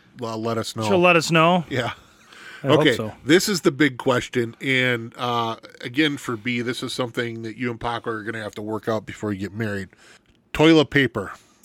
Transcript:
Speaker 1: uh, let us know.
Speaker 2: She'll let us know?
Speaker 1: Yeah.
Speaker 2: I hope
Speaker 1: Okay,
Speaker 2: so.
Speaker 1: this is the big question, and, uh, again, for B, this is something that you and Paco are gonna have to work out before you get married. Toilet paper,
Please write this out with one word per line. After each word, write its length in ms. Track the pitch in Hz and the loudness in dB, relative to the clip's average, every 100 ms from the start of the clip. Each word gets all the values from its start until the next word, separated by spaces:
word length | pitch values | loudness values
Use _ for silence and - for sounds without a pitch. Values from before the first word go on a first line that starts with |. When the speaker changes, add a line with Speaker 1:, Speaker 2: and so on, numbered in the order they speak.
| _ - | _ -12
Speaker 1:
uh, 140 | 117 113 | -8 -4
let 200 | 113 110 | -2 -2
us 180 | - 113 | -4 -4
know. 80 | |
Speaker 2:
She'll 140 | 110 185 | 2 4
let 160 | 180 170 | 4 4
us 140 | 143 | 2
know? 340 | 165 165 180 143 | 4 4 4 0
Speaker 1:
Yeah. 240 | 127 113 - - _ _ - - - | -4 -4 -6 -16 _ _ -20 -20 -6
Speaker 2:
I 40 | 139 | 2
hope 120 | 147 | 4
Speaker 1:
Okay, 160 | 151 110 | 4 2
Speaker 2:
so. 160 | 110 - | -4 -4
Speaker 1:
this 240 | 120 175 214 | 4 4 4
is 120 | 180 | 0
the 100 | 175 | 0
big 280 | 131 147 120 | 2 0 0
question, 580 | 135 123 - 131 117 - | 0 0 0 -2 -4 -4
and, 540 | 135 131 127 120 117 - | -2 0 2 -2 -6 -6
uh, 400 | 123 120 113 113 - - | -2 -2 -2 -6 -12 -14
again, 360 | 135 123 156 139 | -6 0 0 0
for 200 | - 113 | -6 -6
B, 240 | 120 120 | -4 -4
this 220 | 120 120 | -4 -6
is 100 | 131 | -6
something 500 | - 120 123 117 113 | -6 -6 -4 -6 -6
that 140 | 113 107 | -10 -6
you 140 | 123 | -6
and 80 | 113 | -6
Paco 320 | 120 117 117 | -6 -6 -6
are 140 | 110 | -8
gonna 180 | 107 113 | -8 -8
have 140 | 104 110 | -8 -10
to 60 | |
work 260 | 107 110 - | -8 -6 -2
out 180 | 110 - | -4 -4
before 260 | - 107 | -8 -6
you 60 | 98 | -4
get 160 | 98 | -6
married. 360 | 104 110 101 92 _ - - _ _ _ | -6 -6 -6 -10 _ -20 -20 _ _ _
Toilet 380 | - 156 160 135 | 4 6 8 6
paper, 400 | 139 131 110 92 - _ _ | 2 2 -2 -8 -12 _ _